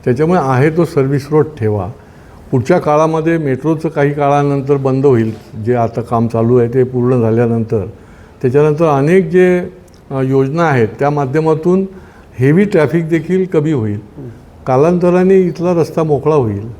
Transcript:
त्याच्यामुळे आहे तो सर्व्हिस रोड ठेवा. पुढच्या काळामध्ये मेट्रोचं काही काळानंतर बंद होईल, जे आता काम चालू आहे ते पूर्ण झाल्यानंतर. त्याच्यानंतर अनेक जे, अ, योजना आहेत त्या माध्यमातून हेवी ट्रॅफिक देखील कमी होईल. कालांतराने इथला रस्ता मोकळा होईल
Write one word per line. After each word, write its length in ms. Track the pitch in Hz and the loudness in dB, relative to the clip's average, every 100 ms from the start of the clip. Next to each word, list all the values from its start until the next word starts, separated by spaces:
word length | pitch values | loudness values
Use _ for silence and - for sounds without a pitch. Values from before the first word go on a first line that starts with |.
त्याच्यामुळे 360 | - 123 160 180 | -2 0 0 0
आहे 280 | 135 127 151 | 0 2 2
तो 140 | 160 | 0
सर्व्हिस 440 | 165 143 135 139 - | 0 0 0 -2 0
रोड 140 | 151 147 - | 0 0 -2
ठेवा. 300 | 110 104 92 - - - - - - | -2 -2 -6 -12 -20 -20 -20 -20 -4
पुढच्या 280 | 135 127 180 | -4 2 0
काळामध्ये 600 | 151 151 160 160 156 165 | 2 2 2 0 -2 -2
मेट्रोचं 500 | 147 127 156 156 160 | -2 -2 -2 -2 -4
काही 240 | 151 143 | -2 -2
काळानंतर 640 | 147 143 143 143 139 131 139 | 0 0 2 0 -2 -2 0
बंद 300 | 135 131 139 | 0 2 4
होईल, 260 | 120 113 110 - - 107 | 2 0 -4 -16 -8 -2
जे 80 | |
आता 260 | 123 113 127 | 0 0 -2
काम 260 | 110 117 113 | -4 -2 0
चालू 300 | 113 117 123 | 0 2 2
आहे 120 | 117 | 2
ते 80 | 131 | 0
पूर्ण 380 | 127 127 123 127 | 0 0 0 2
झाल्यानंतर. 680 | 113 113 120 113 110 113 92 - - - - - | 2 0 0 -2 -2 -4 -6 -12 -20 -20 -20 -6
त्याच्यानंतर 420 | 131 135 151 147 | 0 2 2 2
अनेक 440 | 165 139 143 185 165 | 0 2 2 2 2
जे, 400 | 180 180 180 180 - - - - | 2 2 2 -4 -14 -20 -20 -10
अ, 100 | 135 | -4
योजना 420 | 131 135 135 160 | 0 0 0 0
आहेत 260 | 170 135 107 104 | 0 2 0 0
त्या 120 | 143 | -2
माध्यमातून 760 | 147 135 151 156 156 175 185 190 - - - - - | 0 -2 0 0 0 0 0 -2 -10 -20 -20 -20 0
हेवी 260 | 131 160 | 2 4
ट्रॅफिक 440 | 202 190 147 170 160 | 2 2 2 0 -2
देखील 360 | 165 156 185 | -4 -2 -2
कमी 280 | 185 165 151 | 0 -2 0
होईल. 260 | 143 110 101 - - 127 - - - - | -2 -2 -6 -10 -18 -18 -18 -20 -14 -2
कालांतराने 720 | 127 156 175 180 180 185 190 | 2 2 2 2 2 4 4
इथला 360 | 180 156 175 | 2 -2 -2
रस्ता 280 | 170 139 - | 0 -2 -2
मोकळा 320 | 160 139 147 | -2 0 2
होईल 340 | 156 117 101 113 113 | 0 0 -4 -10 -16